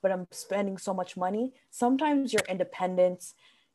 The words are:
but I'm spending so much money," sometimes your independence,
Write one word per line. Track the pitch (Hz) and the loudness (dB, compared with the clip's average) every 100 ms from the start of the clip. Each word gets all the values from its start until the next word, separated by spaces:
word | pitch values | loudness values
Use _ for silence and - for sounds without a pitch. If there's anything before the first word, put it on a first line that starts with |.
but | 190 | 0
I'm | 185 180 | 0 -6
spending | - - 196 202 190 | -12 -6 -2 -2 -4
so | - | -4
much | 185 180 - | -4 -4 -4
money," | 180 214 262 - _ | -2 -2 -4 -6 _
sometimes | - 240 269 302 285 254 | 0 2 4 4 2 2
your | 214 185 | 0 0
independence, | 185 180 - 185 180 180 180 - - _ _ _ | -2 -4 -2 0 4 4 2 -10 -20 _ _ _